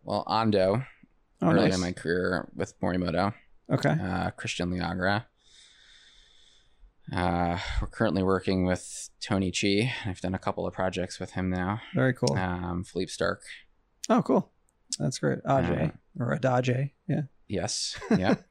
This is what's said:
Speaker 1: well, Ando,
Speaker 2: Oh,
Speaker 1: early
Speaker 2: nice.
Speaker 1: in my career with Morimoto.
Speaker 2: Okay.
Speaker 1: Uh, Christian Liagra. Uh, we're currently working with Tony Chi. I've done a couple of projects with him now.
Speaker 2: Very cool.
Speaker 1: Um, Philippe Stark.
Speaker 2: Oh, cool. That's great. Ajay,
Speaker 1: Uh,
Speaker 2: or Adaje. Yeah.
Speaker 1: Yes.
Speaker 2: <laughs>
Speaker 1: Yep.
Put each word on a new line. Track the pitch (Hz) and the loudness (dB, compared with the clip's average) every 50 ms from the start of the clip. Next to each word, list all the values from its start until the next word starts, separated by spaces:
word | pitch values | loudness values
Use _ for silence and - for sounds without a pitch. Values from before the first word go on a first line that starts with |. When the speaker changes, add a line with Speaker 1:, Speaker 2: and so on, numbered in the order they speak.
| _ | _
Speaker 1:
well, | 80 98 104 - - | -2 -2 -2 0 0
Ando, | 85 110 113 110 101 98 92 95 101 120 135 - - _ - _ _ _ _ _ _ _ | 0 2 4 4 4 6 6 4 4 2 0 -4 -14 _ -20 _ _ _ _ _ _ _
Speaker 2:
Oh, | - 175 | 2 4
Speaker 1:
early | 160 - - - | 6 6 6 4
Speaker 2:
nice. | 95 | 4
Speaker 1:
in | 92 | 2
my | 90 87 | 0 -2
career | 90 - - 78 85 90 90 92 92 82 - - - | -2 -4 -2 0 0 2 2 2 0 0 -2 -6 -6
with | - 80 - - _ | -6 -6 -6 -4 _
Morimoto. | - 92 90 90 87 87 80 87 95 101 113 - - _ - - _ - | -2 0 0 0 0 0 0 2 0 0 -2 -6 -16 _ -20 -20 _ -2
Speaker 2:
Okay. | 147 131 - 143 | -2 0 2 2
Speaker 1:
Uh, | 151 160 95 92 92 90 87 92 | 0 0 0 -2 -2 -2 -2 -4
Christian | - - - - - - 87 87 | -4 -6 -10 -8 -4 -4 -2 -2
Liagra. | 90 87 85 85 92 92 90 95 101 107 - _ _ _ _ _ - - - - _ _ _ - - - - - _ - - _ _ - - _ _ - _ _ _ _ - - _ _ - - - | -2 -2 -2 -2 -2 0 2 2 2 0 -2 _ _ _ _ _ -20 -20 -20 -20 _ _ _ -20 -20 -20 -20 -20 _ -20 -20 _ _ -20 -20 _ _ -20 _ _ _ _ -20 -20 _ _ -14 -6 -2
Uh, | 92 90 87 87 87 87 85 85 92 - - - - | 0 0 2 2 2 2 0 0 -2 -4 -2 -2 -2
we're | - - | -2 -4
currently | - - 117 107 78 98 | -2 -2 0 0 2 2
working | 92 95 95 92 - - 95 92 90 | 2 2 2 2 2 0 0 2 2
with | 92 92 90 - - - - - - _ _ | 2 0 -2 -4 -12 -14 -14 -14 -16 _ _
Tony | - - 107 95 95 90 | -4 -2 0 0 0 0
Chi. | 90 - - 101 98 101 113 127 117 - - | -2 0 2 2 4 4 2 0 -2 -4 -6
I've | 104 92 - | -8 -8 -4
done | - 90 92 | -4 -4 -4
a | 92 | -2
couple | - 104 98 - 90 | -2 -4 -4 -2 -4
of | 90 - | -4 -2
projects | - 92 92 90 95 90 90 - - | -2 -2 -2 0 -2 -6 -6 -6 -10
with | 92 - | -12 -8
him | - 95 92 92 | -4 -4 -2 0
now. | 92 92 90 92 104 113 - - - | 0 0 0 -2 -2 -4 -6 -4 -2
Speaker 2:
Very | 175 127 131 | 0 2 2
cool. | 123 - - 123 139 | 0 2 0 0 0
Speaker 1:
Um, | - 92 90 90 90 87 87 87 87 98 | 0 0 -2 -2 -4 -4 -4 -4 -6 -6
Philippe | - - 90 95 90 | -6 -6 -6 -6 -6
Stark. | - - 87 90 92 - - - - - - _ _ _ _ _ _ _ - - | -4 -2 -2 -2 -2 -6 -10 -18 -18 -20 -20 _ _ _ _ _ _ _ 0 2
Speaker 2:
Oh, | 220 247 | 2 2
cool. | 165 - 269 214 - _ _ _ _ _ _ _ _ _ - - | 4 4 2 0 0 _ _ _ _ _ _ _ _ _ -6 -4
That's | 143 147 127 - | -2 -4 -2 0
great. | - 143 131 - - | 0 0 0 0 0
Ajay, | - 139 135 156 170 - 151 160 156 - - _ _ _ 160 | 0 2 2 2 2 0 0 -2 -2 -4 -8 _ _ _ -4
Speaker 1:
Uh, | 123 | -2
Speaker 2:
or | 123 139 | -2 -2
Adaje. | 135 127 131 127 127 123 127 123 127 139 139 _ _ _ - | 0 0 2 2 2 2 2 0 0 -2 -4 _ _ _ -2
Yeah. | 143 - 147 - _ _ _ _ | -2 -2 -2 -6 _ _ _ _
Speaker 1:
Yes. | 107 87 82 107 - - - - - - - | -4 -4 -2 -2 -4 -4 -6 -6 -8 -10 0
Speaker 2:
<laughs> | 466 | 2
Speaker 1:
Yep. | 226 165 180 202 - - - _ | 2 4 4 4 2 2 -2 _